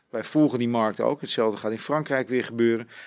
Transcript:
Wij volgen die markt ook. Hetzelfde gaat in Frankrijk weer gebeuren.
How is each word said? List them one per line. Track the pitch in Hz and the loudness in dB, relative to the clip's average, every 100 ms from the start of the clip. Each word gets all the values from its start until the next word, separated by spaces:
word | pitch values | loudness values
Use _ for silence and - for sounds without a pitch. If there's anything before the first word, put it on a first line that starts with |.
| _ | _
Wij | 113 | -8
volgen | 104 156 151 120 | -2 4 4 4
die | 120 | 0
markt | 120 110 104 | 2 0 2
ook. | 117 147 | 0 0
Hetzelfde | - - 113 101 | -4 0 0 0
gaat | 110 | -4
in | 110 | -4
Frankrijk | - 147 151 135 123 | -2 -2 0 -2 0
weer | 127 | -2
gebeuren. | 117 117 117 113 117 - | -2 2 2 2 -4 -18